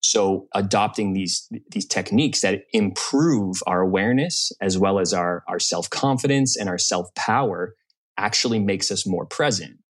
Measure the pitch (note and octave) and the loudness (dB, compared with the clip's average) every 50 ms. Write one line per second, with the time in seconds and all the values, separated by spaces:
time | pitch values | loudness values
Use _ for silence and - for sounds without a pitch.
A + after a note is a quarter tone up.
0 | - - - A2 G2+ G2 G2 F#2 - - - G2 G2 G2 F#2+ G#2 G2+ G#2+ - - | 0 2 2 2 2 2 2 0 -4 -4 -4 -2 -2 2 2 2 2 2 0 -2
1 | G#2+ G2 F#2+ F#2+ F#2+ F2 - - - - - A2+ - _ - G#2+ F#2+ - - - | -2 0 0 -2 -2 -2 -4 -6 -6 -10 -14 -14 -14 _ -6 -6 -4 -2 -4 -4
2 | F#2 - G2+ A2+ D#3 C#3 G#2 - - G2 F#2+ G2+ - _ - A2 G#2 G2 F#2 - | -4 0 2 2 2 2 0 0 0 0 0 0 -4 _ 0 0 0 0 -2 -4
3 | - - - C3+ D#3 E3+ D3 A2 G2+ F#2+ F#2 F#2 - - F#2 F2+ F#2 F#2 F#2 F#2+ | -6 0 2 2 4 4 4 2 0 -2 -4 -4 -2 -2 0 2 2 2 2 2
4 | G2 A2+ B2 C3 C#3+ F3+ E3 - - - - _ F#2+ G2 F#2 F#2 F#2+ G2 G2 G2 | 2 4 2 2 2 0 -2 -2 -4 -4 -4 _ -2 0 2 2 2 2 2 2
5 | F#2 E2 F#2 F#2 F2 F2 F2 F2 - - F2+ F2 - - - F2 E2+ - - - | 2 0 0 0 0 0 -2 -4 -6 -6 -4 -2 -2 -2 -2 -2 -4 -4 -4 -2
6 | - C#3 C3+ C3 - C#3+ C#3+ C#3 C3+ B2+ - - G#2+ F#2+ F2+ - - - G2+ F2+ | 0 0 0 2 2 2 2 2 2 2 0 -2 -2 -4 -2 -2 0 0 0 -2
7 | F2 - _ - - - A2 B2+ C#3 A2+ F#2 E2+ F2+ - - _ _ _ _ _ | -4 -6 _ -6 -2 0 0 2 2 0 -2 -4 -6 -8 -8 _ _ _ _ _
8 | _ _ _ - G2 G#2+ A2 - - B2 A#2 A2 G#2 G2 G2 F2+ - - G2+ F#2+ | _ _ _ -4 -4 0 0 0 0 2 2 2 2 2 0 0 -2 -2 -2 -2
9 | - G2+ F#2 E2+ - - - - D#3+ D3 A#2 F#2+ F2 - - _ _ _ | -2 -2 -2 -2 -4 -6 -2 0 0 0 0 -2 -4 -10 -16 _ _ _